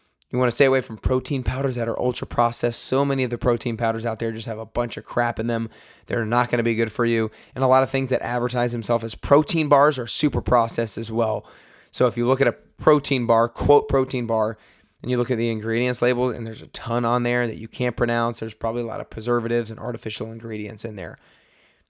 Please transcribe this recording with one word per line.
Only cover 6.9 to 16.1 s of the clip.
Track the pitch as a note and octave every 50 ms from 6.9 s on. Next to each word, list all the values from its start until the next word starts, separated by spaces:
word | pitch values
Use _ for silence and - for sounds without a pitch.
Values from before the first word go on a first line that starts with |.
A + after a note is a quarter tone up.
for | - - A#2+
you. | A#2 A#2 A2+ A2 A2 - - - - -
And | B2+ C3
a | B2+
lot | C3 C3 C3+
of | C3
things | - C3+ C3+ B2
that | B2+ - -
advertise | - A#2+ B2 A#2 A#2+ A#2 B2 A#2+ B2 A#2
themselves | A#2 A2 - A#2+ A#2 A2+
as | A#2 -
protein | - - - C#3+ D3+ D3+ D3+ E3 E3 D#3 C#3+
bars | D3 C#3+ C#3 D3+ C#3+ C3
are | A#2+ A#2
super | - - - D3 - B2+ -
processed | - B2+ A#2+ A2+ A2+ - - A#2 A2+ - -
as | A2+ G#2+ A2
well. | A2+ A2+ A2 A2 A2 - - - - - _ _ - _ _ -
So | - C3
if | A#2+ G#2+
you | A#2+ A#2+
look | A#2+ B2+ B2
at | C3 B2
a | A2+
protein | - _ _ _ - - D#3+ D3+ D3 C#3+ - C#3+ B2+ A#2+
bar, | A2+ A#2 A2+ A#2 A#2+
quote, | - - - - D3 C#3+ C#3+ -
protein | - C3+ C3+ C3+ - B2+ A#2+
bar, | A2 A2+ A2 G#2+ A2 A2+ - _ _ _ _ _ _ _ _
and | - B2
you | B2+
look | A#2+ B2 -
at | B2+ A2
the | A#2 A#2
ingredients | A2+ A2 G#2 A2+ A2+ A#2 B2 B2 B2+ - -
label, | B2